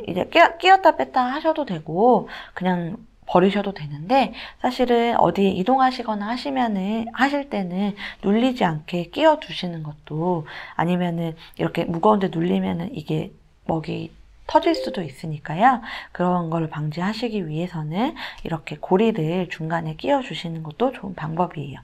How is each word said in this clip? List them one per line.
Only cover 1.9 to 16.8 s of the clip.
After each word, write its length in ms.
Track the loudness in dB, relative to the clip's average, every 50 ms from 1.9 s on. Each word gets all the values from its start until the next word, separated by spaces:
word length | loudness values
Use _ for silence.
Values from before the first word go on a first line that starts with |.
| 0 4 6 6 6 6 4 0 -10 -14 -16 -14 -8
그냥 420 | -4 -2 0 0 0 -2 -4 -8 -10 -14 -18 _ _ _
버리셔도 480 | 2 4 4 6 4 4 2 -2 -4 -4
되는데, 580 | -8 -8 -10 -10 -8 -2 2 2 2 2 2 -2 -10 -14 -16 -10 -6 -4
사실은 540 | -4 0 0 2 2 4 4 4 2 4 4
어디 320 | 4 4 4 4 2 2
이동하시거나 760 | 2 2 0 2 2 4 4 2 0 -2 -6 -6 -6 -6 -4
하시면은, 800 | -6 -6 -6 -6 -4 -2 -2 0 0 0 -2 -2 -2 -2 -4 -4 -4 -2
하실 380 | 0 0 0 0 -2 -4 -4
때는 440 | -4 -4 -4 -4 -2 -2 -2 -2 -4 -6 -10 -14 -12 -4 0
눌리지 420 | 2 2 4 4 2 2 2 0
않게 420 | 0 0 -2 -6 -6 -6 -6 -6 -4
끼워 280 | -2 2 4 4 4 4
두시는 440 | 0 -8 -10 -8 -6 -6 -6 -8 -8
것도, 640 | -10 -12 -14 -12 -8 -6 -2 0 0 0 -2 -2 -6 -12 -16 -16 -10 -4
아니면은 600 | -2 0 0 2 0 0 0 -2 -2 -4 -6 -6 -8 -14 -16 -8
이렇게 280 | -4 -4 -4 -2 -2 -4
무거운데 440 | -2 -2 2 2 4 4 4 2 0
눌리면은 640 | 0 0 0 0 0 0 0 -2 -4 -4 -6 -8 -8
이게 380 | -10 -6 -4 -4 -4 -4 -6 -10 -18 _ _ _ _ _
먹이 460 | -4 -4 -4 -4 -6 -8 -8 -8 -10 -14 -18 -20 -20 -20 -20 -4
터질 300 | 2 2 2 4 2 0
수도 260 | 0 -2 -6 -6 -6 -8
있으니까요. 800 | -8 -10 -12 -10 -10 -10 -8 -8 -6 0 4 4 4 4 4 -2 -8 -12 -12 -12 -10 -4
그런 380 | -2 0 2 2 0 0 -2
걸 200 | -2 -2 -2 -4
방지하시기 800 | -4 -4